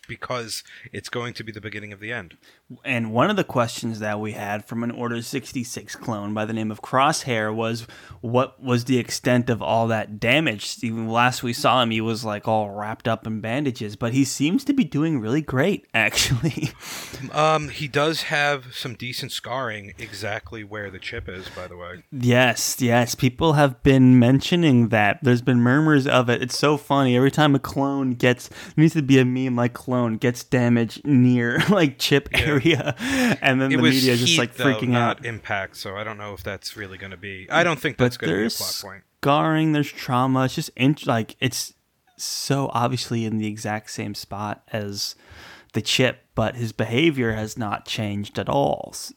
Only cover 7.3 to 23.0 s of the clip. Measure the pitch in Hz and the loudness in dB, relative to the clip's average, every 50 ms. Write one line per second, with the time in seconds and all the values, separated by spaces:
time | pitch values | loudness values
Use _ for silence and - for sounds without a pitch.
7.3 | 120 110 107 107 107 113 113 113 117 117 117 - - - - - - - - 117 | -2 -2 -2 -2 -2 -2 -2 -2 -4 -6 -8 -12 -18 -20 -20 -20 -18 -12 -6 0
8.3 | 117 123 135 131 - _ 135 127 123 120 120 127 131 120 113 - - - - 127 | 2 2 2 0 -2 _ -2 0 0 0 2 2 0 0 0 -2 -6 -4 0 2
9.3 | 123 123 120 123 117 98 95 - 107 113 113 113 113 107 101 - 107 104 - 117 | 2 4 2 2 -2 -2 0 0 0 2 2 2 0 -2 -2 -6 -6 -4 0 2
10.3 | 131 151 165 135 107 104 - - - - - 117 113 117 113 110 113 117 123 127 | 2 2 2 0 -2 -4 -6 -10 -8 -6 -6 -4 -4 -4 -4 0 2 2 2 2
11.3 | 120 - - 120 120 - - 127 117 127 120 113 113 113 110 113 113 110 120 110 | 2 0 -4 -4 -2 0 2 2 4 4 2 2 0 0 -2 -2 -4 -4 -4 -6
12.3 | 104 104 - 120 110 110 104 101 98 104 104 107 113 - - 117 113 110 - 117 | -6 -4 -2 -2 0 0 -2 -4 -6 -8 -8 -8 -10 -6 -4 -2 -2 -2 -4 -6
13.3 | 110 107 98 110 117 139 151 135 120 - 113 104 107 - 123 120 123 135 139 127 | -6 -6 -4 -4 -4 -2 -2 -2 -4 -4 -8 -10 -8 -6 -4 -2 0 2 0 0
14.3 | - - 135 156 190 269 - - 277 269 214 156 - 139 156 165 156 127 107 110 | 0 0 0 2 2 2 0 2 2 2 2 2 0 0 0 2 0 0 0 0
15.3 | 127 156 151 - 139 131 147 196 190 - - _ - 113 107 107 - - - - | 0 0 0 0 0 2 2 2 0 -2 -4 _ 0 2 2 2 2 0 0 0
16.3 | 127 113 147 165 - - - - - - - - - - - - - - 127 - | 0 0 0 -2 -2 -2 -4 -6 -6 -10 -14 -14 -12 -12 -12 -14 -14 -14 -12 -6
17.3 | - 147 151 156 156 156 151 139 120 - 151 131 113 143 143 160 160 147 - - | -2 0 2 2 2 0 -2 -4 -8 -8 -8 -4 0 0 0 2 0 -2 -4 -2
18.3 | 156 147 143 143 143 135 123 127 117 - - 135 113 - 120 123 123 - - 120 | -2 0 0 0 0 -2 -6 -10 -12 -10 -10 -10 -10 -10 -10 -8 -8 -8 -8 -8
19.3 | - - - 113 120 131 131 117 107 104 98 101 98 - 117 107 104 98 104 101 | -10 -10 -8 -6 -6 -6 -6 -6 -8 -10 -12 -14 -16 -16 -16 -14 -12 -8 -6 -6
20.3 | 104 110 - - 117 110 104 101 104 107 101 98 92 90 - - 120 113 101 - | -6 -6 -8 -10 -14 -14 -12 -10 -10 -10 -10 -10 -10 -12 -12 -12 -10 -10 -10 -10
21.3 | 92 92 92 - - 95 90 90 90 87 87 87 90 87 - _ - 131 123 120 | -12 -12 -12 -14 -12 -14 -14 -14 -14 -14 -14 -14 -16 -16 -16 _ -8 -2 2 4
22.3 | 120 123 127 120 113 - - - - - 131 117 117 123 | 4 6 4 4 2 0 -2 -4 -2 0 0 2 4 4